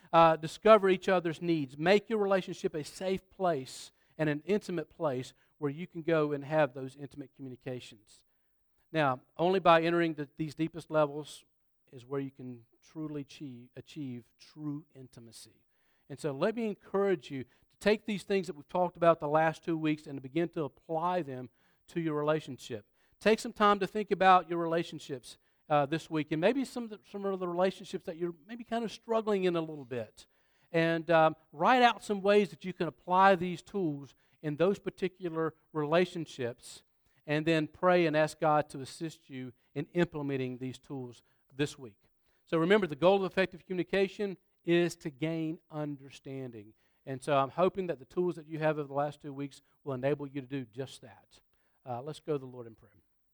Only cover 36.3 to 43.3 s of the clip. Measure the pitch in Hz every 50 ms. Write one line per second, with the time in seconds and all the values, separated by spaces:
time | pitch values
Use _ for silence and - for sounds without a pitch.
36.3 | - - 127 117 - - - - - - _ _ _ _ _ _ _ _ _ -
37.3 | 147 151 156 160 165 160 156 151 - - - 180 180 180 170 160 151 151 156 151
38.3 | - - - 156 151 151 147 - - 147 131 120 - - 165 160 - - _ -
39.3 | 139 131 127 127 117 _ _ _ - 143 147 - - 175 175 165 - 151 143 139
40.3 | 139 135 131 127 127 120 127 131 123 - _ - 151 135 127 120 117 - _ _
41.3 | _ _ _ _ _ 131 147 143 - - 135 113 101 _ _ _ _ _ _ _
42.3 | _ _ _ _ - 165 160 175 196 220 196 165 151 131 156 180 196 196 190 180